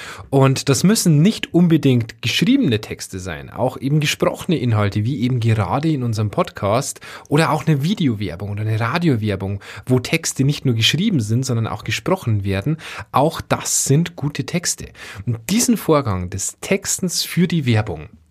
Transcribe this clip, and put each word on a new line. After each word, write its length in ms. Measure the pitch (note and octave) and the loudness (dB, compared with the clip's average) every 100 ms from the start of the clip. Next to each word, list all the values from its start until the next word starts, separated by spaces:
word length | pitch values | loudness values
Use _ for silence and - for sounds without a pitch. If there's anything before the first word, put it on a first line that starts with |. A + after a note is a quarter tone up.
| - - - | -16 -16 -2
Und 400 | C#3 C3+ C3 - | 4 4 4 0
das 160 | C3+ | 2
müssen 380 | F3 A3 F3+ D3 | 4 4 4 6
nicht 320 | F3 - - | 6 2 0
unbedingt 640 | E3+ F3 D#3+ C#3 B2 A2+ - | 2 4 4 4 2 0 -6
geschriebene 600 | A#2 - F3+ C#4 G#3 G#2+ | -4 0 4 4 4 0
Texte 400 | - - - F#2+ | -2 -10 -10 -10
sein, 280 | F#2 D2+ C2+ | -10 -10 -10
auch 300 | - B2 - | -4 -4 -2
eben 220 | C3 D3+ | -2 0
gesprochene 580 | D3 - F#3 - - D#3+ | 0 0 -2 -2 -2 0
Inhalte, 440 | B2 A2 G2+ G#2+ | 2 2 2 0
wie 180 | G#2+ C#3+ | -2 0
eben 180 | A#3+ B2+ | 0 0
gerade 500 | A2+ A2 F2+ A#2+ D#3+ | 2 2 2 0 0
in 120 | D3 | 0
unserem 280 | A#2+ A2 G#2+ | 0 -2 -2
Podcast 720 | - F3+ - G2+ A2+ C#3+ - - - - | -2 -4 -2 0 0 -2 -10 -16 -18 -2
oder 220 | D3 D#3 | 2 2
auch 160 | D#3 - | 0 0
eine 160 | D3 | 0
Videowerbung 680 | D3 G#3+ D3+ G#2 G2+ E2 G2+ | 0 0 0 -2 -6 -8 -8
oder 100 | G#2 | -6
eine 160 | G#2+ A2 | -2 -2
Radiowerbung, 840 | A2+ E3 E3+ B2 G#2+ F#2+ F#2+ G2+ - - - | -2 0 2 2 0 -2 -2 -6 -8 -12 0
wo 120 | B2+ | 0
Texte 460 | A#2+ D#3+ - - | 2 -2 -2 0
nicht 220 | C#3 D3 C3+ | 0 0 0
nur 80 | |
geschrieben 460 | A2+ A#2 D3 G#3+ E3+ | 2 2 2 2 0
sind, 260 | G#2 A2+ C3+ | 0 0 0
sondern 200 | A#2 A2 | -2 -2
auch 180 | G2+ | -4
gesprochen 600 | - - - F#3 - G#2 | -6 -4 -2 -2 0 0
werden. 320 | G2 F#2+ G2 D#3 - - - | 0 -2 -2 -4 -6 -14 -4
Auch 280 | - D3 - | 0 0 0
das 460 | - - - - - | -4 -4 -2 -2 2
sind 280 | C#3 E3+ | 2 2
gute 300 | - D3 - | -4 -6 -6
Texte. 460 | B2+ F3 E3+ - - - - - G2+ | -6 -4 -4 -6 -10 -16 -16 -8 -6
Und 120 | A2+ - | -6 -2
diesen 300 | G#3 B3 A3 | 0 2 2
Vorgang 500 | - D3+ A#2 F#2 F2+ | 2 2 2 -2 -4
des 300 | F#2+ - - | -6 -8 -8
Textens 640 | - G3 - - F#3 - | -4 -2 -2 -4 -4 -4
für 240 | - - F3 | -2 0 0
die 180 | F3 B2+ | 2 2
Werbung, 440 | A2 G#2+ D#2 D2+ - _ | 0 0 -6 -12 -20 _